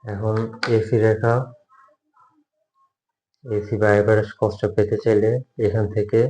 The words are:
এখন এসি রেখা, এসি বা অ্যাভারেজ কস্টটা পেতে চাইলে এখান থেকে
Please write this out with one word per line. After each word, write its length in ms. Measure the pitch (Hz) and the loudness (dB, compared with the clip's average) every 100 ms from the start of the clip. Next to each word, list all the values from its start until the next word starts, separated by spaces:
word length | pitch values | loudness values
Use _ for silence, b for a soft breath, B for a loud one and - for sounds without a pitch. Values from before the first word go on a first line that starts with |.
| - | -10
এখন 300 | 101 110 110 113 - - | -6 -4 -2 -4 -8 0
এসি 260 | 113 110 117 | 0 2 2
রেখা, 340 | 110 104 117 120 131 - _ _ _ _ _ _ _ 311 _ 622 _ _ _ _ _ _ _ _ | 2 2 0 0 -4 -14 _ _ _ _ _ _ _ _ _ _ _ _ _ _ _ _ _ _
এসি 320 | 131 107 101 110 | -6 -6 -4 0
বা 120 | 107 | 4
অ্যাভারেজ 380 | 104 104 107 107 | 4 4 2 0
কস্টটা 340 | - 107 101 101 | -4 -4 -2 -4
পেতে 240 | 104 104 107 | -2 -2 0
চাইলে 320 | 113 107 110 123 - - | 2 2 2 -2 -6 -4
এখান 260 | 104 110 104 | -2 0 -2
থেকে 260 | 107 104 113 | -4 0 0